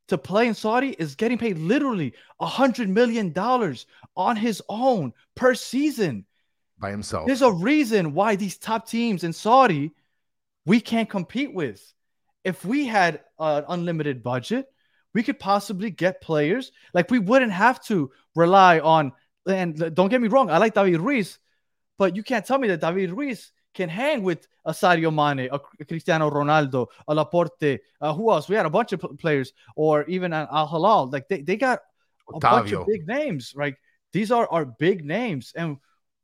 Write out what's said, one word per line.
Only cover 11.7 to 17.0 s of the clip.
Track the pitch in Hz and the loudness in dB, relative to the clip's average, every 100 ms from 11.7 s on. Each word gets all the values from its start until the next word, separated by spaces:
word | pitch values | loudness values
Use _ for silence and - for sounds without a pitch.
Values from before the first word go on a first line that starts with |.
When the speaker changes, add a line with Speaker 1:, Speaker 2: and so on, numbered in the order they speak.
| 98 _ _ _ _ _ _ | -8 _ _ _ _ _ _
Speaker 1:
If | 185 170 | -6 -6
we | 175 277 269 | -2 -2 0
had | 214 175 156 _ - | 2 2 0 _ -6
an | 156 147 147 | -2 -2 -2
unlimited | 175 175 165 147 127 | -4 -2 -2 -2 -4
budget, | 120 127 120 240 262 _ _ _ _ | -4 -4 -2 -4 -6 _ _ _ _
we | - | -4
could | - 247 | -4 -4
possibly | 190 202 202 190 220 | 0 0 -2 -8 -8
get | 165 175 185 | -4 -4 -4
players. | - 151 147 240 254 _ _ | -4 0 0 -2 -6 _ _
Like, | 180 | -2